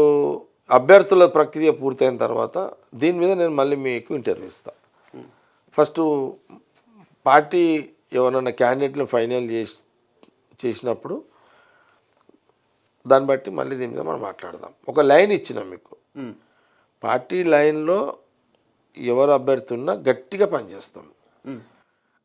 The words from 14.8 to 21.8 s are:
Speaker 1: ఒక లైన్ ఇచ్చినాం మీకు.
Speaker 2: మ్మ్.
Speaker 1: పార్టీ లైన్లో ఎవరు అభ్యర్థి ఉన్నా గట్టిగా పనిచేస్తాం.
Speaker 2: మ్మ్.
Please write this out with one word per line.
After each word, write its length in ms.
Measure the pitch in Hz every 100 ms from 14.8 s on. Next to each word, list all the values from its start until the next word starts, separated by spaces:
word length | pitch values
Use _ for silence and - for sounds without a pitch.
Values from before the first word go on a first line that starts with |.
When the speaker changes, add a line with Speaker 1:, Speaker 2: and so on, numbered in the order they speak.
| -
Speaker 1:
ఒక 120 | 135
లైన్ 320 | 139 151 196
ఇచ్చినాం 380 | 180 - 117 95
మీకు. 260 | 90 _ - _ 143
Speaker 2:
మ్మ్. 180 | 123 87 _ _ _ _ _ _
Speaker 1:
పార్టీ 400 | 110 123 127 180
లైన్లో 720 | 170 147 151 151 156 190 139 - _ _ _ _ _ _ _ -
ఎవరు 340 | 120 123 143
అభ్యర్థి 440 | 139 127 131 -
ఉన్నా 180 | 120 147
గట్టిగా 540 | 196 135 123 - 196 202
పనిచేస్తాం. 600 | 147 101 95 - - - _ _ _ -
Speaker 2:
మ్మ్. 140 | 123 - _